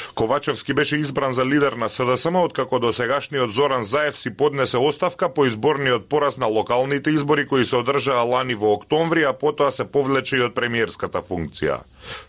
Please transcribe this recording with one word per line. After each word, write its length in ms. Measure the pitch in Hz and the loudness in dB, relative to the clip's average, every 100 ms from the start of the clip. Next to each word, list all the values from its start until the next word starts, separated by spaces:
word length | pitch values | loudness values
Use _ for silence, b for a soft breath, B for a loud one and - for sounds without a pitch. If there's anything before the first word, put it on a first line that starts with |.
| B - | B -2
Ковачевски 580 | 113 143 156 123 - | 0 0 -2 -4 -2
беше 240 | 135 151 151 | 0 0 0
избран 360 | 147 139 135 | -2 -2 -2
за 120 | 123 131 | 0 2
лидер 280 | 147 143 | 2 2
на 160 | 120 113 | 0 -4
С 160 | - 123 | -2 0
Д 120 | 127 | 2
С 140 | 165 | 2
М 120 | 180 | 2
откако 360 | 170 - 127 127 | 0 -2 -2 0
досегашниот 760 | 117 110 120 139 - 143 123 | 0 0 0 -2 -2 -2 0
Зоран 300 | 104 143 131 | 2 2 0
Заев 340 | 104 139 147 139 | 0 0 0 -4
си 200 | 123 104 | -8 0
поднесе 400 | 147 139 127 123 | 0 2 0 2
оставка 560 | 143 - 180 - 180 | 2 2 -2 0 -2
по 120 | - 135 | 2 2
изборниот 640 | 107 131 143 135 123 - | 2 0 2 0 0 0
пораз 280 | 151 143 131 | 0 0 0
на 80 | 120 | 0
локалните 640 | 110 101 120 135 143 135 | 0 0 0 0 0 0
избори 380 | 156 143 151 135 | 0 2 0 2
кои 180 | 139 117 | 0 2
се 100 | 127 | 0
одржаа 480 | 120 139 131 123 | 0 0 0 0
лани 320 | 120 123 131 110 | 2 0 -2 0
во 180 | 107 | 2
октомври, 500 | 104 - 156 165 165 | 0 0 0 2 2
а 100 | 143 | 0
потоа 380 | 131 151 147 143 | 0 -2 2 0
се 140 | 135 123 | 0 -2
повлече 520 | 143 135 135 127 131 | 0 2 0 0 0
и 40 | |
од 140 | 120 123 | 0 -2
премиерската 640 | 120 117 107 - 95 90 | -2 0 -2 -4 -6 -6
функција. 560 | - 90 78 - 76 64 - B B B | -6 -6 -6 -4 -2 -2 -8 B B B